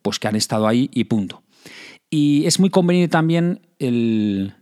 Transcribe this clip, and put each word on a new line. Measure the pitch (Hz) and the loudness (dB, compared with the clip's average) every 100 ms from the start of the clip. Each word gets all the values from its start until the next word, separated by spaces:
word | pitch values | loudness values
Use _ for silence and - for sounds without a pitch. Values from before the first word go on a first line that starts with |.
pues, | - - | -6 -6
que | - | -4
han | 107 | -4
estado | - 110 110 | -2 0 2
ahí | 117 135 | 0 0
y | 127 | -4
punto. | 107 113 95 - _ _ - - - - _ | -2 -2 -4 -10 _ _ -20 -20 -20 -20 _
Y | 156 147 147 165 | 0 2 2 0
es | 170 | 2
muy | 190 | 2
conveniente | 196 175 180 170 | 2 2 2 2
también | 165 160 170 170 - _ _ | 2 2 0 0 -4 _ _
el | 135 120 117 110 104 98 98 - | -2 0 0 0 0 -2 -6 -10